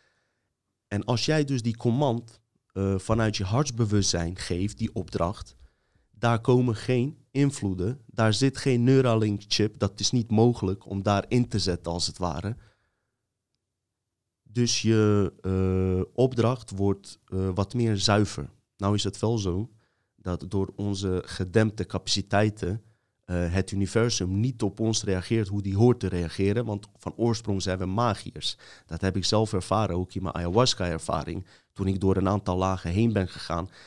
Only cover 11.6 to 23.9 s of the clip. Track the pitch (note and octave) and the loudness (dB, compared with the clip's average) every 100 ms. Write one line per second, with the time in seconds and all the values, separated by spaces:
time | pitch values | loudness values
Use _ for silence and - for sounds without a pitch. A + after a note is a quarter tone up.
11.6 | F2 F2 - F2 - - F2 D2 F#2+ B2+ | -2 -4 -4 -4 -4 -4 -4 -4 -6 -10
12.6 | - _ _ _ _ _ _ _ _ _ | -14 _ _ _ _ _ _ _ _ _
13.6 | _ _ _ _ _ _ _ _ _ A2 | _ _ _ _ _ _ _ _ _ -2
14.6 | A#2+ - A2 A2 G#2+ G#2 F#2+ - F#2 F#2+ | 0 2 2 4 4 4 2 -2 -2 0
15.6 | F#2+ F#2 F#2 F#2 F#2 - B2+ B2 A2+ C3 | 2 2 2 0 -2 2 2 4 0 0
16.6 | - G2 G2 G2 - - _ F#2+ F#2+ F#2 | -6 -2 0 0 -6 -20 _ -4 -2 0
17.6 | G2 A#2+ A2+ G#2 G2 G#2 G2+ - C#2 - | -2 0 0 2 2 4 2 -2 -12 -14
18.6 | _ _ G2 G#2 G2 - A2+ A#2 G2 F2+ | _ _ -2 0 -2 -2 -2 0 0 -2
19.6 | A#2 _ _ _ _ _ F#2 F2 F#2+ G2 | -6 _ _ _ _ _ -8 -8 -4 -4
20.6 | F#2+ - G2+ G2 G2 F#2 - - F#2 F2 | -4 -4 -6 -4 -2 -4 -6 -8 0 2
21.6 | A2 G#2 F2 F2+ - G2+ F#2+ G2+ G#2+ G#2 | 2 0 -6 -6 -4 -4 0 2 2 0
22.6 | F2 A2 - _ _ _ - F2+ F2 F2+ | -4 -6 -8 _ _ _ -6 -2 0 0
23.6 | F#2 G2 G2 | -2 -2 -2